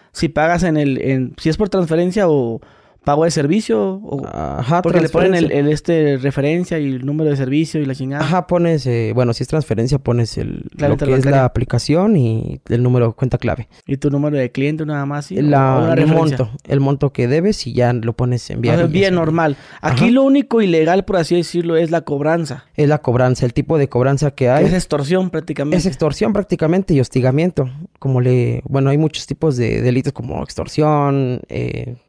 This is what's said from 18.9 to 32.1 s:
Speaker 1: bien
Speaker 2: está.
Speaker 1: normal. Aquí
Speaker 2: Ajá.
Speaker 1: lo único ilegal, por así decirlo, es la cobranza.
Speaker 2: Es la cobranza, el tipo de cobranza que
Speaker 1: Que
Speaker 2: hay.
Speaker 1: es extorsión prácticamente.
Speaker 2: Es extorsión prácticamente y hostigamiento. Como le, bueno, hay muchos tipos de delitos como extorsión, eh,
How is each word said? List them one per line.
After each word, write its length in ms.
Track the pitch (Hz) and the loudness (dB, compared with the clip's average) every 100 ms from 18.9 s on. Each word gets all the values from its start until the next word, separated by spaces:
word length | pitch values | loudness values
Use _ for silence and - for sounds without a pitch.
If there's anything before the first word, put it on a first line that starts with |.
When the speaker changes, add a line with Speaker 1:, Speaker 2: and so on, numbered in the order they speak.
Speaker 1:
bien 120 | 160 196 | 2 2
Speaker 2:
está. 20 | 180 | 2
Speaker 1:
normal. 400 | 156 170 160 139 - - | 0 0 0 -2 -10 -8
Aquí 240 | 156 123 | -2 2
Speaker 2:
Ajá. 60 | 233 | 4
Speaker 1:
lo 100 | 254 | 4
único 380 | 269 277 277 226 | 4 4 2 2
ilegal, 460 | 196 160 156 190 190 | 2 4 4 2 0
por 100 | 190 | 0
así 200 | 156 175 | 0 0
decirlo, 400 | 165 175 170 165 | 0 -2 0 0
es 120 | 170 | 2
la 120 | 165 | 0
cobranza. 640 | 156 139 147 170 151 - - | -2 -4 0 0 -2 -8 -10
Speaker 2:
Es 120 | - 147 | 0 2
la 80 | 151 | 2
cobranza, 480 | - 123 127 123 127 | 0 2 2 2 0
el 80 | |
tipo 240 | 143 - 165 | -2 0 0
de 100 | 139 | 0
cobranza 440 | 120 131 139 147 | 0 2 2 0
que 120 | - | 0
Speaker 1:
Que 60 | 123 | 2
Speaker 2:
hay. 160 | 139 165 | 4 2
Speaker 1:
es 80 | |
extorsión 560 | 180 - 147 139 185 185 | 0 -2 -2 0 0 -2
prácticamente. 480 | 165 160 151 143 170 | -4 -6 -6 -2 0
Speaker 2:
Es 80 | 175 | 0
extorsión 480 | 135 156 - 214 | -2 -2 0 0
prácticamente 580 | 208 190 170 156 180 190 | 0 -2 0 2 2 2
y 80 | 147 | 2
hostigamiento. 720 | 123 135 127 139 180 156 131 139 170 _ | 2 0 2 2 0 0 -4 -6 -16 _
Como 220 | 135 127 | -2 0
le, 400 | 123 123 120 120 - | 2 2 0 -4 -4
bueno, 220 | 139 135 | 0 2
hay 80 | 147 | 2
muchos 280 | 156 - - | 0 -2 -10
tipos 300 | - 160 123 | -4 -2 0
de 240 | 113 110 | 0 0
delitos 320 | 120 123 139 | 0 0 -2
como 300 | - 117 76 | -6 -8 -8
extorsión, 960 | - - 117 - 151 147 143 139 127 123 - | -8 -8 -6 0 2 2 0 0 -2 -4 -8
eh, 480 | - 120 120 123 120 _ | -8 -6 -6 -10 -12 _